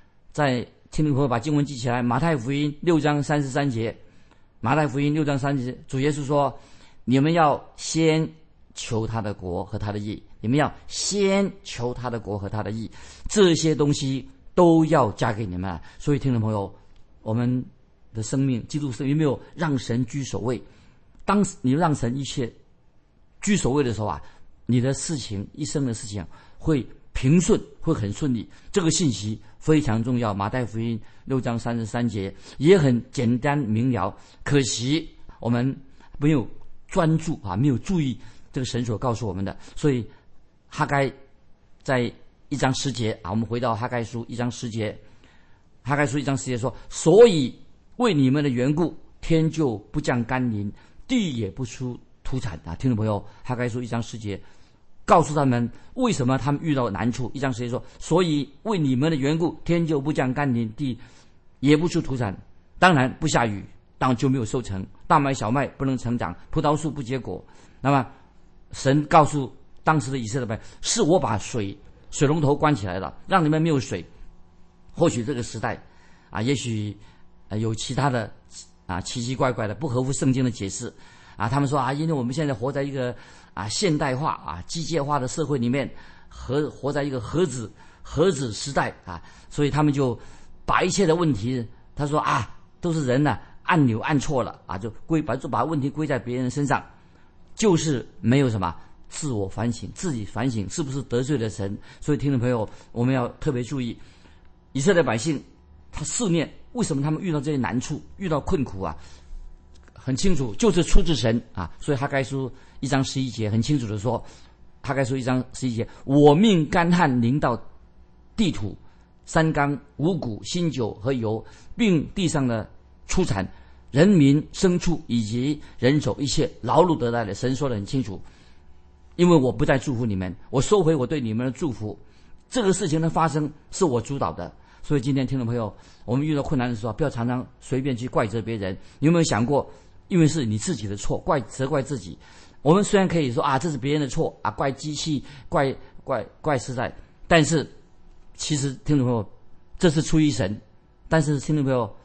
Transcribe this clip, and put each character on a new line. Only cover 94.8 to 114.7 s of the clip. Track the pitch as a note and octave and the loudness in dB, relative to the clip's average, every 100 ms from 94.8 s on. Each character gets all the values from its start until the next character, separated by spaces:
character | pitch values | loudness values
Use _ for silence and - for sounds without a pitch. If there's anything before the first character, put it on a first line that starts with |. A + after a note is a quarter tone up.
| A2+ - - | -8 -10 -2
归， | D#3+ | -2
把， | D3 B2+ | 0 -4
就 | - | -2
把 | A2+ | -2
问 | C3+ D#3+ | 0 0
题 | C3+ | -2
归 | C#3 | -2
在 | D3+ C3+ | -2 -2
别 | A#2+ B2 | -2 -4
人 | B2+ | -2
身 | D3 C#3+ | -2 0
上， | C3 - - - - - - - | 0 -2 -16 -20 -20 -20 -20 -18
就 | - A3 E3 | 0 4 4
是 | D#3+ C3 - - | 2 -2 -4 -2
没 | A2 C3+ | 4 4
有 | C3 | 4
什 | G#2+ | 2
么 | F2 E2 - - - | -2 -6 -14 -20 -16
自 | - D3+ | -8 -4
我 | A2+ F#2 | -4 -4
反 | - A#2 | -4 -4
省， | A2+ G2 | -4 -10
自 | - F#3+ | -8 -6
己 | B2 | -4
反 | G2+ - C3 | -6 -4 -2
省 | A2 F#2+ | -2 -4
是 | - | -6
不 | C#3+ | -6
是 | C3+ | -6
得 | - A#2+ | -4 -2
罪 | C3 C#3+ | 0 -2
了 | A2 | -2
神。” | G2+ G2 G2+ - - | -4 -6 -8 -12 -10
所 | - | -2
以 | C#3+ | 0
听 | C3+ | 0
众 | C3+ | 0
朋 | B2 | 0
友， | B2 G#2 - - | 0 -4 -8 -10
我 | A2 | -2
们 | B2 | 0
要 | C3 A#2+ - | 2 -2 -4
特 | D#3 | -4
别 | B2 | -4
注 | A#2+ C#3+ | -4 -6
意， | A#2+ - - - - - - - _ | -6 -8 -16 -20 -20 -20 -20 -20 _
以 | C3 | 0
色 | C#3 | 4
列 | F3 | 4
百 | C3 A2+ | 4 0
姓 | D#3+ C#3+ - - - - - | -2 -4 -6 -20 -20 -20 -16
他 | - | -12
试 | D3 - A3+ | -8 -4 0
炼， | E3 C3 - - | 0 0 -8 -12
为 | B3 | -4
什 | G#3 C#3 | -2 0
么 | |
他 | D3 | 0
们 | D#3 | -2
遇 | F#3 | -2
到 | D3+ | -2
这 | C#3 | -2
些 | C#3+ | -2
难 | G#2+ A2+ | -2 -2
处、 | - C#3 - - | -4 -8 -10 -10
遇 | F#3+ | -2
到 | D3+ | -2
困 | - F#3 | 0 -2
苦 | C3 G2+ | -2 -4
啊？ | F#2 D2+ - - - - - - - - - | -8 -8 -14 -18 -16 -14 -14 -18 -20 -20 -20
很 | - - C3 | -10 -4 2
清 | F#3+ | 4
楚， | E3 B2+ | 4 2
就 | G#2 A3+ | 2 2
是 | E3+ | 4
出 | D#3+ - | 8 8
自 | E3+ | 8
神 | D3 A#2 A#2 - | 4 2 0 -2
啊。 | - E2 - | -8 -10 -8
所 | - | -4
以 | C3+ | -2
哈 | C3+ | 0
该 | C#3 | -2
书 | C3+ C3+ C3 A2 - - | -2 -4 -6 -10 -18 -10
一 | C3+ | -2
章 | C3+ | 0
十 | C3 C#3 | 0 -2
一 | C3 | -4
节 | A2 G#2+ | -2 0
很 | A2+ | 0
清 | A#2 D3 | 2 0
楚 | A#2 | 0
地 | G#2+ | -4
说， | A2 A#2 - - - - - | -2 -2 -6 -16 -20 -20 -20